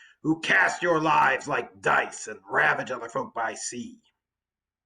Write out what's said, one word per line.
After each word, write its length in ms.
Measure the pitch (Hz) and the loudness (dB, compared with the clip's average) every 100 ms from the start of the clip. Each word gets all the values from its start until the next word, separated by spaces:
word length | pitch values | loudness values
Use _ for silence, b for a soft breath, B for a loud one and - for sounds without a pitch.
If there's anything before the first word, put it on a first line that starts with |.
| b b | b b
who 180 | 151 160 | -2 0
cast 420 | - 190 180 - | 2 2 2 2
your 180 | 175 165 | 2 2
lives 460 | 156 151 143 131 - | 4 4 4 2 -2
like 340 | 131 - 98 | -4 -4 -6
dice 460 | - 139 131 - - | 0 2 0 -6 -12
and 140 | 104 - | -14 -4
ravage 400 | 131 151 135 110 | 0 2 2 -2
other 180 | 123 - | -6 -6
folk 240 | 135 117 | -6 -6
by 200 | 117 113 | -4 -6
sea? 460 | 104 - 123 117 - _ _ _ _ _ _ _ _ | -6 -8 -10 -12 -16 _ _ _ _ _ _ _ _